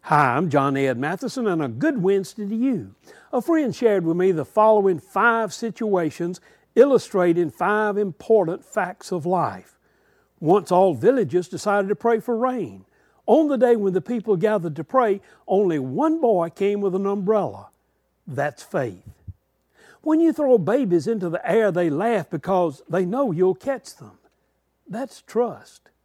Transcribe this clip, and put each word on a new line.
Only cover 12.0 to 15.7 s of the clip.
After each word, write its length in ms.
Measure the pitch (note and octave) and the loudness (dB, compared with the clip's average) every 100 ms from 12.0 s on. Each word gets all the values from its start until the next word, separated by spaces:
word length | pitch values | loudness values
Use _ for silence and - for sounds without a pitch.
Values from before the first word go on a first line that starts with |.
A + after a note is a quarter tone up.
| A#3 A#3 | 0 -2
for 180 | - A3+ | -2 -2
rain. 480 | B3+ B3+ C#3+ G2 - _ _ _ - | -2 -4 -8 -12 -20 _ _ _ 2
On 220 | C4 D4+ | 4 4
the 100 | C4 | 2
day 180 | B3 A#3 | 2 2
when 180 | G3 | 2
the 60 | F#3 | -2
people 360 | - A#3+ G#3 F#3 | -4 -6 -2 0
gathered 400 | G#3+ G#3+ E3 C#3+ | 2 0 -4 -8
to 80 | |
pray, 380 | - C4 A#3 F#3+ _ _ - | -2 0 2 0 _ _ -2
only 320 | F#3+ G3 | 0 2